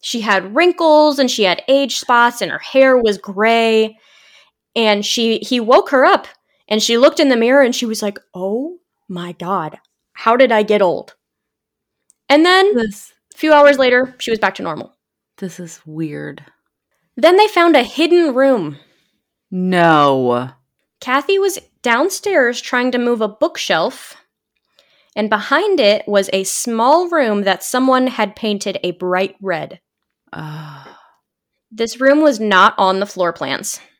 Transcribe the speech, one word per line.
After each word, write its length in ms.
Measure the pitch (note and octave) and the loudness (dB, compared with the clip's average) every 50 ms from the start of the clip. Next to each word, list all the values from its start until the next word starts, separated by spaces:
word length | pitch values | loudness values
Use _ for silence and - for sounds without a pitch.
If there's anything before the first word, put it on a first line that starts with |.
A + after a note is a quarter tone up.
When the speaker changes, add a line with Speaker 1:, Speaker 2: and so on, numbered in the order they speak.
Speaker 1:
She 200 | - - - A#3+ | -10 -8 -8 -8
had 340 | G#3+ A3+ G#3 F#3+ F3+ F#3+ G#3 | -2 0 0 0 -2 -2 0
wrinkles, 640 | C4+ E4+ F4+ F4 - E4+ D#4+ D4+ D4+ D4+ D4+ C#4+ C4 | 2 2 2 2 2 2 4 4 6 4 4 2 0
and 100 | C#4 B3 | -2 -2
she 120 | B3+ - G#3 | 0 -2 0
had 180 | F#3 F3 - - - | 0 0 -2 0 0
age 280 | C4 C#4 C#4 B3 - - | 0 2 2 -2 -6 -10
spots, 420 | - - B3 A#3+ A#3+ A#3+ A#3+ - | -2 0 2 2 2 2 0 -4
and 100 | - E3+ | -8 -8
her 80 | - D3+ | -8 -10
hair 380 | - - - C4+ C4+ C4 B3+ B3+ | -12 -4 2 2 4 4 4 2
was 200 | A#3 A3 G#3 F#3 | 2 0 -2 -4
gray. 800 | - - G3 F#3 G#3+ A3 A3+ A#3 A3+ A3+ A3 A3 A3 A3 G#3+ _ _ _ _ _ _ _ _ _ _ _ _ _ _ _ _ | -6 -14 -6 -2 0 2 2 2 2 2 2 0 0 -2 -4 _ _ _ _ _ _ _ _ _ _ _ _ _ _ _ _
And 300 | A3+ A#3 G#3+ G#3 G3+ G#3 | -2 0 0 0 0 -2
she, 320 | - - - A#3 A3+ A3 - | -4 -4 -2 -2 -2 -2 -4
he 200 | G#3 - C4 B3 | -4 -4 -4 -4
woke 300 | A3+ G#3 B3 D#4+ - - | 0 2 2 2 2 2
her 120 | - B3+ B3+ | 0 2 2
up, 240 | E4 G4 - - - - _ _ _ _ _ _ _ | 4 2 0 -4 -8 -20 _ _ _ _ _ _ _
and 140 | G#3+ A3 G#3+ | -4 -2 -2
she 140 | - A#3 A#3 | 0 0 4
looked 220 | B3 D4+ - - | 4 2 2 2
in 100 | D#4 C#4 | 0 2
the 80 | B3+ A#3 | 2 2
mirror, 240 | A3 A#3 C4 C#4+ | 2 2 4 4
and 120 | C#4 A#3+ B3 | 2 2 0
she 100 | - - | -4 -6
was 160 | A3+ A3 G#3+ | -6 -6 -6
like, 180 | - G#3 G3+ - _ _ _ | -6 -8 -8 -10 _ _ _
"Oh 460 | F#3 F#3 G3 G#3 A#3 C4+ D#4+ F4+ F4 _ _ _ _ _ _ | -8 -8 -6 -4 -6 -6 -8 -12 -16 _ _ _ _ _ _
my 260 | F#3+ F3 F3 F3 F3 | -12 -12 -12 -12 -14
God, 460 | _ F3 F3 G3 F#3+ D#3+ D3+ - - _ _ _ _ _ _ _ | _ -8 -6 -6 -6 -6 -8 -12 -16 _ _ _ _ _ _ _
how 220 | - - A3+ A3+ | -4 0 0 4
did 160 | B3 C4+ B3+ | 4 4 4
I 120 | A#3 G#3+ G#3+ | 4 0 2
get 180 | G#3+ G#3+ G#3 | 2 2 2
old?" 340 | G3+ F3+ D#3 - - - _ _ _ _ _ _ _ _ _ _ _ _ _ _ _ _ _ _ _ _ _ _ _ _ | 2 2 0 -2 -8 -14 _ _ _ _ _ _ _ _ _ _ _ _ _ _ _ _ _ _ _ _ _ _ _ _
And 180 | C4+ D4+ D#4+ | 2 4 4
then 300 | F4 F#4 F#4+ F#4+ G4+ G#4 | 4 4 4 4 2 0
Speaker 2:
This 380 | B3 A#3 G#3+ G3 - - - _ _ _ _ - | 0 -4 -4 -8 -12 -20 -20 _ _ _ _ -16
Speaker 1:
a 40 | _ | _
few 160 | - D#4 D#4 | 0 4 6
hours 240 | D4 D4 C#4+ C#4+ C4 | 6 8 6 6 4
later, 380 | C4+ B3+ B3 B3 B3+ B3+ B3+ _ | 2 2 2 2 0 -2 -8 _
she 120 | - - | -6 -6
was 80 | A3+ G#3+ | -4 -2
back 160 | - F#3+ G3 | -2 -4 -4
to 80 | - G3 | -6 -10
normal. 300 | F3 D#3 C#3 - - _ _ _ _ _ _ _ _ _ _ | -10 -10 -10 -12 -16 _ _ _ _ _ _ _ _ _ _
Speaker 2:
This 220 | - F#3 E3+ - | -14 -14 -14 -14
is 200 | F3+ E3 - - _ | -18 -18 -18 -20 _
weird. 580 | D#3 D#3 D#3 E3 D#3 D3 D3 D3 D3+ C#3+ - - _ _ _ _ _ _ _ _ _ _ _ _ _ _ | -18 -10 -8 -8 -8 -8 -10 -12 -14 -16 -18 -20 _ _ _ _ _ _ _ _ _ _ _ _ _ _
Speaker 1:
Then 220 | - A3+ D#4+ F4+ F#4+ | 0 2 4 4 6
they 100 | G#4+ G#4 | 4 2
found 280 | G#4 F#4 E4+ F4 D#4+ | 4 2 2 4 4
a 80 | C#4 A#3+ | 2 2
hidden 500 | G#3 - - D#4+ E4+ E4+ F4 E4+ D#4 B3 | 0 -2 -2 0 2 4 2 2 2 2
room. 440 | B3 C4+ C4+ C4+ A3+ E3+ D3 C#3+ C#3+ _ _ _ _ _ _ _ _ _ _ _ _ _ _ | 2 2 2 2 0 -2 -6 -8 -12 _ _ _ _ _ _ _ _ _ _ _ _ _ _
Speaker 2:
No. 1000 | - F#3 F3+ F#3 F#3 F3+ E3+ E3 D#3+ D3+ D3 C#3+ C#3 C3 B2+ B2 A#2+ A#2+ B2 B2+ - _ _ _ _ _ _ _ _ _ | -6 -4 -2 0 0 2 4 4 4 4 4 2 2 0 0 0 -2 -2 -4 -8 -14 _ _ _ _ _ _ _ _ _
Speaker 1:
Kathy 380 | - - B3+ C#4 C#4+ - G4 G4 | -8 -4 -4 -4 -2 0 -2 0
was 220 | F#4+ G4 E4+ - _ _ _ _ _ | 0 -2 -4 -6 _ _ _ _ _
downstairs 760 | B3+ A#3 A#3 D4 G4 F#4+ - - G#4 G4 E4 C4 A#3+ B3 A#3+ | -2 0 0 0 -2 -4 -6 -6 -2 0 0 0 0 -2 -6
trying 320 | - - - B3 B3 B3+ | -10 -6 -4 -2 -2 -2
to 60 | B3 B3 | -2 -2
move 240 | A#3+ A#3+ A#3+ A3+ | -2 -2 -2 -2
a 60 | A3 G#3 | -4 -6
bookshelf, 880 | G#3 _ C#4+ E4+ E4 - - - F#3+ D#3+ E3 F3+ E3+ - - - - - _ _ _ _ _ _ _ _ _ _ _ _ _ _ _ _ _ _ _ | -4 _ -4 -4 -4 -6 -6 -2 -2 -2 -2 -4 -6 -10 -20 -20 -20 -20 _ _ _ _ _ _ _ _ _ _ _ _ _ _ _ _ _ _ _
and 140 | G3+ G#3+ G#3+ | -6 -4 -2
behind 500 | G#3+ G#3 G#3 - C#4 D4+ F#4 G#4+ G4 D#4+ | -2 -4 -2 -2 -2 -2 0 0 0 2
it 280 | A#3+ G3+ G#3 G#3+ - - | 2 2 2 0 -2 0
was 220 | G3+ G3+ G3 - - | 0 0 0 0 -4
a 100 | F#3+ F#3+ | -4 -4
small 640 | F#3+ - - - B3 A#3 A3+ A3+ B3 D4 E4+ F4+ F4 | -4 -6 -8 -6 -6 -4 0 2 2 2 2 2 0
room 340 | E4+ D#4+ C#4 A3+ G#3+ G3+ G3+ | 0 0 0 0 0 -2 0
that 200 | F#3+ F#3 F3+ - | 0 -2 -2 -4
someone 440 | - - B3+ C4 C4 C4 B3+ B3+ B3+ | -6 -4 0 0 2 2 2 0 -2
had 280 | B3+ - A3 G3+ G#3 | -2 -4 -4 -4 -4
painted 440 | - - A3 G#3 G3 G3+ G#3 F#3+ - - | -8 -6 -6 -4 -4 -6 -8 -8 -6 -6
a 80 | F3+ | -6
bright 440 | F3 F3+ F#3 F3+ F3+ F3+ G3 G3 - _ | -6 _ -6 -4 -2 -2 -2 -4 -6 _
red. 380 | G3+ F#3+ F3 D#3 D3+ - - - _ _ _ _ _ _ _ _ _ _ | -8 -6 -6 -6 -6 -10 -14 -20 _ _ _ _ _ _ _ _ _ _
Speaker 2:
Ugh. 560 | - - D#3 D#3 D3+ D#3 D#3 D3+ D3 C#3 C#3 C#3 - - _ _ _ _ _ _ _ _ _ _ _ _ _ _ | -16 -14 -14 -12 -14 -14 -16 -18 -20 -20 -20 -20 -20 -20 _ _ _ _ _ _ _ _ _ _ _ _ _ _
Speaker 1:
This 300 | - G#3+ A3+ A3+ A3+ A#3+ | -8 -8 -8 -8 -6 0
room 200 | C4 C4+ C#4 D4+ | 2 4 4 4
was 180 | D#4 D4+ C4 G#3 | 4 2 2 0
not 340 | A3 G#3+ G3+ F#3 F#3+ G#3+ - - | -2 2 4 4 4 4 4 2
on 200 | G#3 F#3+ F#3+ F#3+ | 0 0 0 0
the 60 | G3 | -4
floor 260 | G3+ - F#3 F3+ F3 | -6 -4 -4 -4 -4
plans. 480 | E3+ - - C3 C3+ - G3+ - - - - _ _ _ | -2 -6 -6 -6 -6 -6 -8 -10 -12 -14 -16 _ _ _